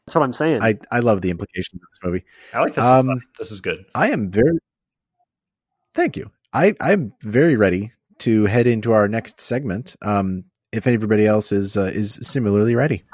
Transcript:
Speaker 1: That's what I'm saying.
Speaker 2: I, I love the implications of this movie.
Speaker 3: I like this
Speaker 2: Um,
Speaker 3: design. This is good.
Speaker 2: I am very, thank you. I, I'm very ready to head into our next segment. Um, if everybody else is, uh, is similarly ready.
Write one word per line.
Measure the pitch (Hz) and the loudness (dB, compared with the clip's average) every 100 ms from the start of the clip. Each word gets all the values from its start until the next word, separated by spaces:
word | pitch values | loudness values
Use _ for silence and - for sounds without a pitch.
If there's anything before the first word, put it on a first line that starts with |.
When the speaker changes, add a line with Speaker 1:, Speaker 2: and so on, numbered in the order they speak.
| - | -6
Speaker 1:
That's | 165 | -2
what | |
I'm | 135 | -2
saying. | 120 156 123 | -2 -2 0
Speaker 2:
I, | 113 104 - | 0 -2 -4
I | 120 | -2
love | 120 101 | 0 0
the | 92 | -2
implications | 85 101 92 - 90 | -6 -8 -10 -12 -14
of | - | -20
this | _ | _
movie. | 90 92 - _ - | -6 -6 -8 _ -10
Speaker 3:
I | 120 | -4
like | 170 | -2
this | - | 0
Speaker 2:
Um, | 120 131 | 4 4
Speaker 3:
design. | 131 127 - - | 2 -4 -8 -14
This | 107 | -14
is | 101 | -10
good. | 92 82 95 | -8 -8 -8
Speaker 2:
I | 117 208 | -4 -2
am | 208 98 | -2 -2
very, | 98 139 165 - _ _ _ _ _ _ _ _ _ _ _ _ | 2 2 2 -6 _ _ _ _ _ _ _ _ _ _ _ _
thank | - 349 - | -4 -4 -4
you. | - _ _ | -12 _ _
I, | 127 190 214 | 0 2 2
I'm | 147 202 113 - | 2 0 0 -8
very | 107 117 165 123 | -2 2 4 4
ready | 98 90 110 - _ - | 4 2 -4 -12 _ -8
to | 120 110 104 | 0 2 4
head | 120 120 | 4 2
into | 113 113 | 2 2
our | 110 104 | 2 2
next | 113 - - | 0 -8 -12
segment. | - 123 135 95 131 - | -8 -6 -4 -8 -10 -10
Um, | 104 101 95 92 - _ _ | -4 -2 -2 -4 -10 _ _
if | 113 127 | -4 0
everybody | 117 107 107 107 | 0 2 2 4
else | 107 - | 2 0
is, | 101 98 101 | -2 -2 -2
uh, | 95 | -2
is | - 104 - | -4 -6 -6
similarly | - 139 107 101 110 | -6 -2 0 2 2
ready. | 120 147 123 - | 2 0 -2 -4